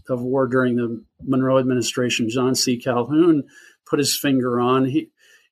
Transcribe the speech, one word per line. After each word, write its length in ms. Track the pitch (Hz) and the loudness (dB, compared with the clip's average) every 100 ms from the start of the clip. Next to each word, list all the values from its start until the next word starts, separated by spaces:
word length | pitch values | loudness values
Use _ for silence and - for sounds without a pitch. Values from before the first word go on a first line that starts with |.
| - | -6
of 140 | 123 | -6
War 240 | 123 135 127 | -2 0 2
during 300 | 131 127 120 | 2 2 0
the 280 | 113 113 - _ | -2 -6 -12 _
Monroe 360 | 131 131 131 135 | -2 0 2 2
administration, 720 | 131 127 113 - 123 123 113 | 2 0 -2 -2 -2 -2 -2
John 240 | 127 127 | 0 0
C. 240 | 127 135 117 | 0 0 -2
Calhoun, 640 | 135 120 120 151 175 151 - - - _ | -2 -2 0 2 4 2 -2 -14 -20 _
put 140 | - 147 | -4 -2
his 180 | 139 - | -2 -2
finger 420 | 139 131 123 120 | 0 0 0 0
on. 280 | 123 131 131 | 2 2 0
He, 240 | 151 - _ _ _ _ | -2 -6 _ _ _ _